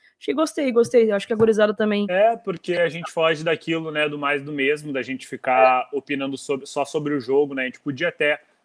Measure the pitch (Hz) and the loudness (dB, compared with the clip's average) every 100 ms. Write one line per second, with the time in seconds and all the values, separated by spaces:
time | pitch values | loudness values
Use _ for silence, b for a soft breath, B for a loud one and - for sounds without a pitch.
0 | _ _ - 277 311 - 269 233 233 247 | _ _ -4 -2 -2 0 0 2 4 4
1 | 226 202 - 220 226 214 214 214 214 208 | 4 2 -2 2 2 4 2 2 0 0
2 | 202 180 220 226 202 165 - 175 170 165 | 0 2 2 2 -4 -6 -4 0 0 -2
3 | 160 170 160 156 165 156 - 165 160 151 | -6 0 2 2 0 -2 -2 -4 -4 -2
4 | 151 147 143 143 143 147 135 151 151 135 | -2 -2 -2 -2 -4 -2 0 0 -2 -6
5 | 120 127 - 127 - 127 131 127 123 143 | -6 -8 -10 -6 0 4 6 4 0 -6
6 | - 143 139 135 - 135 139 147 139 160 | -4 -6 -4 -6 -6 -6 -6 -6 -4 -4
7 | 147 147 117 139 147 135 127 - 147 131 | -2 -4 0 2 2 -2 -6 -6 -8 -4
8 | 170 - 147 151 _ _ | -4 0 0 -2 _ _